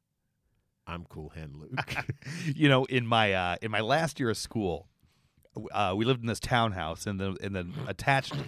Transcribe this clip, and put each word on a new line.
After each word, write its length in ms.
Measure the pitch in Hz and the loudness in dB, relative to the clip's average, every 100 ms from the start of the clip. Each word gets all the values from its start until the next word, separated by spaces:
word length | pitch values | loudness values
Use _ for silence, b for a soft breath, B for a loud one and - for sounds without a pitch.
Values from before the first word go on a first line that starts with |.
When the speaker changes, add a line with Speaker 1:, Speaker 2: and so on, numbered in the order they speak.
| _ _ _ _ _ _ _ _ - | _ _ _ _ _ _ _ _ -12
Speaker 1:
"I'm 180 | 85 | -10
Cool 260 | 82 82 76 | -10 -14 -14
Hand 260 | 82 78 71 | -12 -14 -14
Luke." 220 | 76 127 - | -8 -6 -4
<laughs> 200 | - - - 131 | -6 -6 -8 -10
Speaker 2:
<laughs> 200 | 165 175 | -6 -4
You 140 | 147 147 | 4 6
know, 160 | 131 135 | 6 4
in 200 | 127 117 | 0 4
my, 260 | 117 107 | 4 6
uh, 220 | 92 90 87 | 4 2 -2
in 80 | 110 | -2
my 100 | 107 | 0
last 380 | 110 147 160 - | 2 2 0 0
year 120 | 120 | 0
of 60 | 104 | 0
school, 520 | - 117 95 73 - _ _ _ _ _ _ | -4 -2 0 -2 -6 _ _ _ _ _ _
w-, 140 | - 107 | -14 -6
uh, 220 | 101 98 98 | 0 2 2
we 80 | |
lived 160 | 113 127 | 2 2
in 40 | 117 | 0
this 140 | 104 | -4
townhouse, 680 | - 123 113 92 80 85 107 | 0 2 2 0 -4 -4 -4
and 140 | 98 | -2
the, 160 | 98 92 | -4 -4
and 120 | 98 | -4
the 120 | 95 87 147 123 | -4 -6 -6 -8
attached 480 | 95 - 135 - 139 | -2 2 2 0 -8